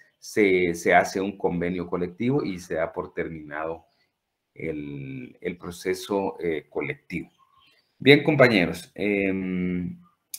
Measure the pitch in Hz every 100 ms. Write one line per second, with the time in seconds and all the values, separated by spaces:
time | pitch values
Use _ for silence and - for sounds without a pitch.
0 | _ _ - - 101 92 87 85 104 87
1 | - 98 98 98 92 87 87 90 85 90
2 | 90 - 120 143 98 90 - 80 82 87
3 | - - 80 80 73 76 80 82 _ _
4 | _ _ _ _ _ - 80 151 147 143
5 | 67 135 123 - 90 87 90 87 95 92
6 | - 101 98 - 87 76 - 80 73 73
7 | - - - _ _ _ _ _ _ -
8 | 127 143 143 143 123 104 85 - - -
9 | 104 101 98 95 92 92 90 90 87 -
10 | - _ _